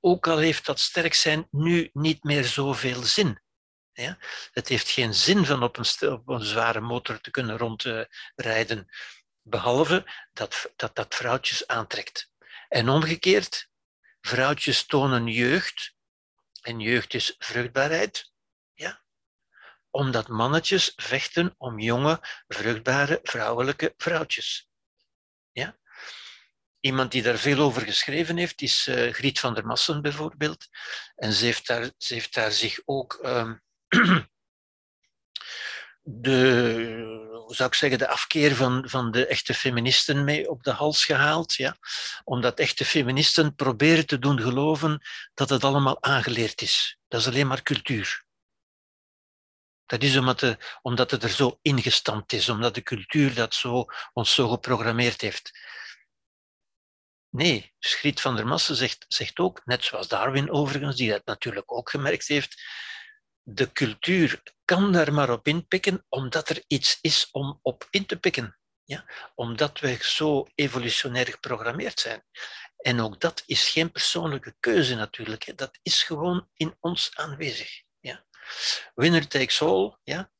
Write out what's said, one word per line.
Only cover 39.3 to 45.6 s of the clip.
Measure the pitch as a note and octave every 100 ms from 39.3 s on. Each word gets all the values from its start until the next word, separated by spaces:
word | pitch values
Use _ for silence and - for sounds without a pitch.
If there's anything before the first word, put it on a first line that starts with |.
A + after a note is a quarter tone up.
| C3 -
feministen | B2 C3+ A#2+ B2 - - C#3+
mee | C#3+ D3+ -
op | C#3
de | -
hals | B2 D3 D3+
gehaald, | - B2+ C#3+ D#3+ E3
ja? | - C3+ - - - - -
Omdat | - B2 B2 -
echte | C#3 -
feministen | C3+ D#3 B2 C3 D3+ - D3+
proberen | - C3+ A2+ D3 D#3+ -
te | C#3
doen | C3+ C#3
geloven | A2+ B2+ D3 D#3 D#3 D3+ - - -
dat | - C#3
het | C3